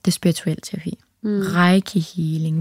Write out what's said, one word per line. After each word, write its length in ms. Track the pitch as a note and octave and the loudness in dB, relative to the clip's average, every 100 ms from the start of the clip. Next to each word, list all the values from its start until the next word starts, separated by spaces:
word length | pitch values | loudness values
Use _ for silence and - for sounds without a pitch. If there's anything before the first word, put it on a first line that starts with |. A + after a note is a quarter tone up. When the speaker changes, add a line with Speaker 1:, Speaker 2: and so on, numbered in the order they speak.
Speaker 1:
det 60 | - | -2
er 40 | |
spirituel 460 | - F3 D#3+ - D#3+ | 0 0 0 -4 -6
terapi. 360 | - - E3+ - _ _ | -8 -10 -10 -12 _ _
Speaker 2:
Mm. 180 | G#3+ G#3 | -4 -2
Speaker 1:
Reiki-healing, 1120 | F#3+ F3+ F3 F#3+ F#3+ G3+ D#3+ F3+ D#3+ D#3+ D#3+ D#3+ | 0 2 4 4 2 -2 -2 -4 -2 -2 -2 0